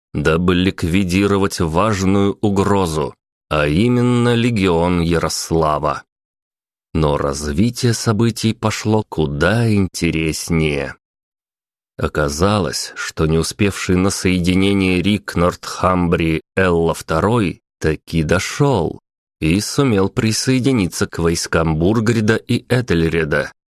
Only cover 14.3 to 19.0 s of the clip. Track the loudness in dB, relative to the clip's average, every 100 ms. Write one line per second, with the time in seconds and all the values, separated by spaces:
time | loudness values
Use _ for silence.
14.3 | 0 2 2 2 2 2 0 0 -2 -2
15.3 | 0 0 -2 -12 -2 0 2 2 0 0
16.3 | -2 -4 0 2 2 2 -2 -2 0 2
17.3 | 2 0 -4 _ _ -2 -2 -4 -2 0
18.3 | 0 -2 0 2 2 -2 -6